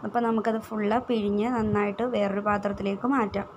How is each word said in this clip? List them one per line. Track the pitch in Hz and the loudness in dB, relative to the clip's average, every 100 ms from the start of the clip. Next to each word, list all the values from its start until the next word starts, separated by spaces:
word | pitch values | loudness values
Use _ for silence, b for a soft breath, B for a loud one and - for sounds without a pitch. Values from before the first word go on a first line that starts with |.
| 220 | 0
അപ്പോൾ | 240 233 | 0 2
നമുക്കത് | 226 214 220 220 | 2 2 -2 -4
ഫുൾ | 220 208 226 254 | -2 0 0 2
പിഴിഞ്ഞ് | 240 208 202 220 | 0 2 0 0
നന്നായിട്ട് | 247 214 208 208 196 240 | 0 0 2 0 0 -2
വേറൊരു | 233 202 196 208 | 0 0 0 0
പാത്രത്തിലേക്ക് | 208 202 202 196 196 247 | 0 0 -2 -2 -2 0
മാറ്റാം. | 277 208 196 202 | 0 0 -2 -6